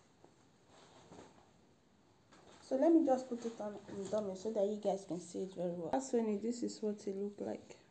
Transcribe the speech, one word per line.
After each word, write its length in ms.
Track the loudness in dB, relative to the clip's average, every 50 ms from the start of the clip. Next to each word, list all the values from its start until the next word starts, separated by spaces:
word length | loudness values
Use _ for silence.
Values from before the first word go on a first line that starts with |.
| -20 -20 -20 -20 -20 -20 -20 -20 -20 -20 _ -20 -20 -20 -20 -20 -20 -20 -20 -20 -20 -20 -18 -18 -18 -20 -20 -20 -20 -20 -20 -20 -20 -20 -20 _ _ _ _ -20 -20 -20 -20 -20 -20 -20 -20 -20 -20 -20 -20 -14 -6 0
So 60 | 2
let 180 | 6 8 8 8
me 120 | 8 8
just 220 | 6 4 2 2
put 160 | -4 -6 -4 -4
it 100 | -6 -6 -6
on, 140 | -8 -8 -8
on 360 | -10 -12 -10 -8 -6 -4 0
dummy 260 | 0 0 0 -2 -4
so 180 | -4 -4 -2 2
that 120 | 2 2
you 140 | 2 2 0
guys 220 | 0 0 0 0 -2
can 140 | -6 -6 -6
see 200 | -6 -6 -6 -6
it 140 | -6 -4 -4
very 140 | -2 -2 -2
well. 180 | -2 -2 -2 0
After 260 | 0 0 0 2 2
sewing 180 | 2 2 2 0
it, 80 | 0 0
this 200 | -2 -2 -2 -4
is 140 | -4 -4 -2
what 240 | -2 -2 -2 -2 -4
it 120 | -6 -4
look 180 | -4 -4 -6 -6 -6
like. 360 | -6 -4 -6 -6 -8 -14 -20 -20 -20 -20